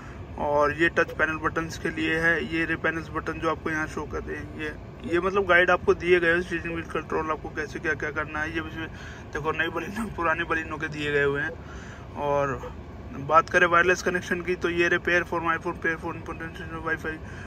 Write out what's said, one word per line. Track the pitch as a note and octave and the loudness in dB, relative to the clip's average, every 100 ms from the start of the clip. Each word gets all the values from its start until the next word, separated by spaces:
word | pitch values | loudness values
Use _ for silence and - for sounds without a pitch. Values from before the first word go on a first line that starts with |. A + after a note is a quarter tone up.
| - - - - | -12 -12 -10 -4
और | D3+ D3 D3 D3 | 2 4 4 4
ये | E3+ | 4
touch | - E3 | 4 2
panel | - D#3 D#3+ | 2 0 0
buttons | D#3+ D#3+ E3 - | -2 -2 -4 -4
के | E3 | -6
लिए | D#3+ D#3+ D#3+ | -2 0 2
है, | E3 E3 D#3 | 2 2 0
ये | E3 | -2
रे | D#3+ D#3+ | 0 0
पैनल्स | D#3+ D#3+ D#3 | -2 -2 -4
बटन | D3+ D#3+ | -6 -4
जो | D#3 E3 | -2 0
आपको | D3+ F3 | 0 -2
यहाँ | D#3 D#3 | -2 -4
शो | - | -6
कर | D3 D#3 | -6 -6
रहे | C#3 D3+ | -6 -8
हैं, | D3 - | -8 -8
ये, | D3+ - - - - | -8 -8 -14 -12 -2
ये | E3+ | 0
मतलब | F#3 G3 F#3+ | 2 2 6
guide | F3 F3+ | 6 8
आपको | F3+ - | 4 4
दिए | F3+ E3+ F3+ | 2 6 4
गए | E3 | 6
हैं। | E3+ | 2
स्टीयरिंग | F3+ E3+ E3+ | 0 -4 -4
wheel | E3 D#3+ | -6 -4
control | E3 D3+ D#3+ D#3 | -6 -2 -2 -2
आपको | D3+ D#3 | -4 -6
कैसे | D#3 D3 E3 | -8 -6 -4
क्या-क्या | D#3+ D3+ D3+ | -2 -2 -2
करना | D3+ D3+ D3+ | -4 -4 -4
है, | D#3 | -4
ये | D#3+ D#3+ | -4 -6
इसमें | D#3 D#3+ - - - - | -6 -8 -10 -12 -12 -8
देखो | D#3 D#3 | -4 -2
नई | D#3 E3 | 0 0
Baleno, | E3 D#3+ G3+ G#3+ - | -2 -4 -4 -6 0
पुराने | E3+ D#3+ | 0 2
Baleno | E3 D#3+ D#3+ D3+ | 0 -2 -2 -4
के | D#3 | -6
दिए | D3+ D3 | -4 0
गए | C#3+ | 2
हुए | C#3+ C#3+ | 4 2
हैं। | D#3 E3 - - - - - | -2 -6 -12 -12 -12 -14 -12
और | - D3 C#3+ C#3 B2 - - - - - | -4 0 2 2 -2 -8 -12 -14 -12 -12
बात | B2 C#3 D#3+ D#3+ | -6 4 6 8
करें | F3+ F3 | 6 8
wireless | E3+ F3 F3+ | 8 6 4
connection | F#3 F3+ - F3 | 2 0 0 -2
की | F3 | -2
तो | F3+ F3 | -2 0
ये | F3 E3+ | 2 4
रहे | F3 | 4
pair | E3+ F3 E3+ | 4 2 2
for | E3+ | -2
iPhone, | E3 D#3+ E3+ E3 | 0 0 -2 -2
pair | F3 D#3+ | -2 -2
for | E3 | -4
important | E3 - D#3+ E3 - D#3+ E3 | -8 -8 -10 -10 -10 -10 -6
wifi, | D#3+ D#3+ D#3+ D#3 - - | -4 -4 -4 -8 -10 -12